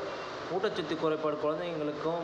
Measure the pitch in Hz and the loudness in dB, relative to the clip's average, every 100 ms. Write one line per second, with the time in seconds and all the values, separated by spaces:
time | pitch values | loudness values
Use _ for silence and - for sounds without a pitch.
0 | - - - - - 175 202 190 156 156 | -4 -4 -6 -6 -2 0 2 0 0 2
1 | 160 156 151 147 151 160 175 160 147 147 | 2 2 2 2 2 2 0 0 -2 0
2 | 156 170 | 0 0